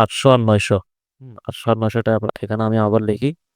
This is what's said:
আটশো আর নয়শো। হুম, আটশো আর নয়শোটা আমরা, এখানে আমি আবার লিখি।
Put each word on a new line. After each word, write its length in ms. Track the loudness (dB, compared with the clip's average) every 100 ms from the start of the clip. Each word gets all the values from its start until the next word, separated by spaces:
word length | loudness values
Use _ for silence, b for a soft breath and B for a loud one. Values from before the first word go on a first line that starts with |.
আটশো 220 | 4 2 2
আর 80 | 4 4
নয়শো। 300 | 2 2 -2 -4 _ _ _
হুম, 140 | -20 -18
আটশো 220 | -16 -6 -2
আর 60 | -2
নয়শোটা 300 | -2 -2 0
আমরা, 180 | -2 -2 -8
এখানে 200 | -6 -4
আমি 140 | 0 0
আবার 240 | 2 2
লিখি। 280 | 0 -2 -4 -6 _